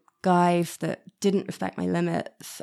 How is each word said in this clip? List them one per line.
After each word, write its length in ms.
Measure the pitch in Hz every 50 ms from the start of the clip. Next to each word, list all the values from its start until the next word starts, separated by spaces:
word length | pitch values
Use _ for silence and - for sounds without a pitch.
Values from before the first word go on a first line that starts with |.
| _ _ _ _ -
guys 540 | 190 180 175 175 175 175 175 170 160 - -
that 240 | - 160 - - - - - -
didn't 260 | - 202 190 196 - -
respect 280 | 180 - 190 185 - -
my 80 | 180
limits. 760 | 180 180 175 175 175 170 175 - - _ - - - - -